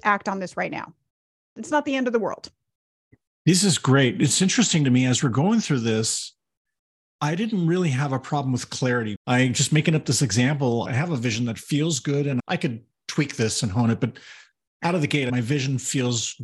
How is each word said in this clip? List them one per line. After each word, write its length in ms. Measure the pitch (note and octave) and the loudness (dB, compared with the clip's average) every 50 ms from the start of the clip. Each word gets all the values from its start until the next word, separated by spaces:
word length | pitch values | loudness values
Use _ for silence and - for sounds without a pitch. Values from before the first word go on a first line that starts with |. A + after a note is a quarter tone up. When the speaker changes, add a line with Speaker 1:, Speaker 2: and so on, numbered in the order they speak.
| - | 0
Speaker 1:
act 220 | G#3+ G#3 G3 - G#3+ | 0 0 0 0 -4
on 120 | G3 G3 | -6 -4
this 180 | F#3 F3 - - | -6 -8 -6 -4
right 120 | F3+ E3 | -6 -4
now. 220 | D3+ - - - - _ _ _ _ _ _ _ _ _ _ _ - | -4 -8 -10 -12 -16 _ _ _ _ _ _ _ _ _ _ _ -16
It's 140 | - A3+ - | -14 -8 -2
not 160 | D4+ D4 C#4+ | 0 0 0
the 100 | D4 C4+ | 0 -2
end 100 | C4+ B3+ | -2 -2
of 60 | B3 A3+ | 0 0
the 60 | A#3+ | 0
world." 320 | G3+ D#3+ - - - - _ _ _ _ _ _ _ _ _ _ _ _ - _ _ _ _ _ - | -2 -2 -6 -8 -14 -20 _ _ _ _ _ _ _ _ _ _ _ _ -20 _ _ _ _ _ 2
Speaker 2:
This 180 | D#3 F#3 F3+ G3+ | 4 4 4 4
is 140 | G3+ C#3+ - | 2 2 2
great. 420 | - C#3 C3 C#3 C3+ B2 F#2+ - | 4 4 6 6 6 4 2 2
It's 220 | D#3+ C3+ - - F#3 | 0 2 2 2 2
interesting 420 | F#3+ - - A3 - - E3 C#3+ | 2 4 2 2 2 4 2 4
to 60 | C3+ | 4
me 160 | B2 B2+ B2+ | 4 4 4
as 160 | B2+ B2 - - | 2 2 2 0
we're 80 | C#3 | 0
going 300 | G#2 - D3+ G3 A#3 A3+ | 2 2 2 4 2 2
through 200 | - - D3+ B2+ | 2 0 0 0
this, 540 | A2+ A2+ A2 A2 A2 - - - - - - _ _ _ _ _ _ _ _ _ _ _ _ _ _ _ _ - D3 | 2 0 0 0 0 -2 -2 -4 -6 -10 -16 _ _ _ _ _ _ _ _ _ _ _ _ _ _ _ _ -6 -4
I 120 | D3 D#3+ | -4 -2
didn't 320 | E3+ A3+ A3 A3+ F#3 E3+ | -2 -4 -2 -2 0 0
really 240 | D#3+ F3 F#3 F3+ D#3+ | 2 2 2 2 0
have 220 | C3 B2+ D3+ C#3 C3 | 0 0 -2 -2 -2
a 60 | B2+ | -4
problem 340 | - - D#3 C#3+ - C3 B2+ | -4 -2 -4 -2 -2 0 -2
with 160 | A#2+ - - | -2 -4 -6
clarity. 480 | - - C3+ B2+ B2 A#2+ A2+ G#2+ G#2 - - | -6 -2 0 0 2 0 0 -2 -6 -8 -4
I 220 | - B2+ B2 B2+ B2+ | 0 2 4 4 2
just 240 | A2+ - - - D#3 | 2 0 0 2 2
making 220 | D3+ D#3 F3 D#3+ | 2 2 2 -2
up 100 | D3+ - | -2 0
this 160 | - B2+ - | 0 0 0
example. 640 | C#3+ A2 G2 A#2+ B2 C3+ D3+ C#3 C#3 B2 A#2+ A#2 G#2 | 0 0 2 2 2 2 0 0 0 0 0 0 -2
I 100 | - A2+ | -2 -2
have 180 | A#2+ D#3+ F3 | -4 -2 -2
a 60 | E3 | -4
vision 300 | B2 A2+ B2+ G#2 A2+ B2 | -4 -4 -4 -2 -2 -4
that 120 | A#2 A2 - | -4 -6 -8
feels 400 | - - D3+ C#3+ D3+ E3+ E3 B2 | -8 -4 -2 -2 0 0 -2 -4
good 280 | - D3 C#3 C#3+ D3 | -4 -2 -2 -2 -2
and 140 | C#3 C3+ B2 - | -2 -2 -4 -4
I 120 | - F#3 E3+ | -4 -4 -4
could 260 | - C#3+ A2+ A2 - _ _ _ _ - | -4 -4 -6 -6 -14 _ _ _ _ -8
tweak 280 | - - D3 - - | -2 -2 -2 -2 0
this 260 | - A#2 G#2+ - - - | -2 -2 -2 0 -2 -4
and 100 | G#2+ F#2 | -2 0
hone 160 | B2 A#2+ A2+ | 2 2 2
it, 120 | A2+ - | 2 0
but 180 | - A2+ - - - - - - - _ _ _ _ _ _ - - | -2 -4 -6 -8 -20 -20 -20 -20 -20 _ _ _ _ _ _ -6 -4
out 120 | E3+ F3 | -2 0
of 60 | F3+ | 0
the 60 | D3 | 0
gate, 240 | C#3+ - D3 C3+ B2 | 0 0 -2 -2 0
my 100 | B2 B2 | -2 -2
vision 380 | A#2 G#2+ D3 D3 B2+ C#3 C3+ B2 | 0 0 0 0 0 -2 -2 -4
feels 600 | - - - C#3 B2+ B2 A#2+ A2+ A2 - - - | -4 -4 -2 -2 0 0 -2 -2 -4 -6 -8 -10